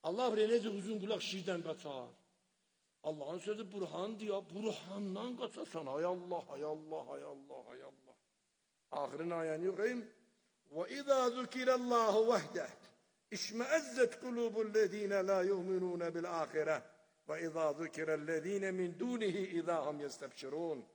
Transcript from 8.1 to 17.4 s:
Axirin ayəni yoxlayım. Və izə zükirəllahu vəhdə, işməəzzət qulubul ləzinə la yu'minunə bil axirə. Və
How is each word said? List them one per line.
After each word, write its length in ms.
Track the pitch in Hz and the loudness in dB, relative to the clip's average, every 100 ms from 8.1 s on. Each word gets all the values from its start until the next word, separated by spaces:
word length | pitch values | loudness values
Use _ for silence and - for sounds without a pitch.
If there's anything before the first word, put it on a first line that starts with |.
| - _ _ _ _ _ _ _ | -20 _ _ _ _ _ _ _
Axirin 400 | 143 143 143 170 | -4 -2 -2 -2
ayəni 380 | 170 160 156 180 | 0 0 0 0
yoxlayım. 340 | 180 220 247 214 - _ _ _ _ _ | 2 0 0 -6 -16 _ _ _ _ _
Və 120 | 151 180 | -6 -4
izə 260 | 277 277 269 247 | -4 4 4 4
zükirəllahu 920 | 247 247 254 254 254 247 240 220 214 226 | 2 -4 0 4 4 6 6 8 6 6
vəhdə, 380 | 220 151 170 135 - - _ _ _ _ | 4 2 -4 -4 -8 -20 _ _ _ _
işməəzzət 880 | 214 - 220 262 320 277 247 240 - | -8 -6 -4 2 2 2 4 4 4
qulubul 520 | 254 240 233 214 214 | -4 0 0 2 2
ləzinə 500 | 214 202 208 202 202 | 4 4 2 2 2
la 180 | 190 190 | 4 4
yu'minunə 680 | 185 196 180 185 180 175 170 | 4 2 2 0 0 0 -2
bil 160 | 165 175 | -2 -2
axirə. 500 | 170 156 156 151 156 - - _ _ - | -2 0 0 2 0 -2 -20 _ _ -8
Və 140 | 156 | -4